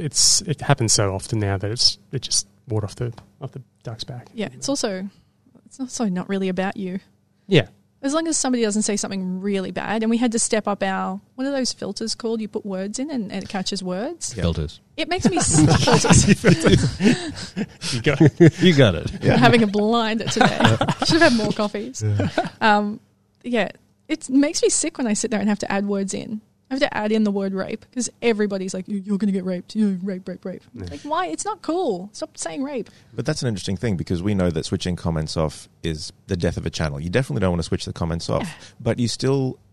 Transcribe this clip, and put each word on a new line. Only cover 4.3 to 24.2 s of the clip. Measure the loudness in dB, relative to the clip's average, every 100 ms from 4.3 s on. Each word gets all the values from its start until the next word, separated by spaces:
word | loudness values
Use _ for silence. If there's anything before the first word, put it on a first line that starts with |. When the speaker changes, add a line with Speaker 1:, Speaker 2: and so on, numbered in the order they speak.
Speaker 2:
Yeah, | -8 -8
it's | -8 -6
also, | -4 -4 -6 -10 _ _ _ _ -20 -20
it's | -12
also | -10 -4 -2
not | -2 -4
really | -4 -2
about | -2 -4 -4
you. | -8 -8 _ _ _ _ 2
Speaker 1:
Yeah. | 4 4 _ _ _
Speaker 2:
As | -2
long | -2 0
as | -2
somebody | 0 2
doesn't | 2 0
say | 0 -2
something | -2 -4 -4 -4
really | -2 -2 -2
bad, | -6 -4 -2
and | 0
we | 2
had | 2
to | 0
step | 0 0 0
up | -2
our, | -2 -2 -4 -6 _ -8
what | -4
are |
those | -2 -4
filters | -4 -8 -6 -6 -6
called? | -4 -4
You | -4
put | -8 -6
words | -6 -6 -6
in | -6
and, | -6 -6
and | -8
it | -6
catches | -6 -4 -6
words. | -6 -6 -6 -8 -10 -2
Speaker 3:
Yeah. |
Speaker 4:
Filters. | -2 -2 -6 -10 _ -6
Speaker 2:
It | -4
makes | 2 2
me | 2
s-, | 4 6 6 6
<laughs> |
filters. | 6 6 8 8 8 6 6 4 6 4 2 2
Speaker 1:
<laughs> | 4 4 -2 -10 -10 -8 -8 -8 -6
You | -2
got | 0 6
Speaker 4:
<laughs> | 6 8 6 8
You | 4
got | 8 6 4
it. | -4 -2
Speaker 3:
Yeah. | 2
Speaker 2:
I'm | 6
having | 8 6
a | 4
blinder | 2 2 2 0 -2 -2
today. | 2 2 4
Speaker 1:
<laughs> | 2 2 0 -2 2
Speaker 2:
Should | 4
have | 4
had | 4
more | 0
coffees. | -2 -4 -4 -10 -6 -2
Speaker 1:
Yeah. | 0 0 -2 -4 0
Speaker 2:
Um, | 2 4 2 -6 _ _ _ _
yeah, | -4 -2 -2 -6 _ _ -8
it | -6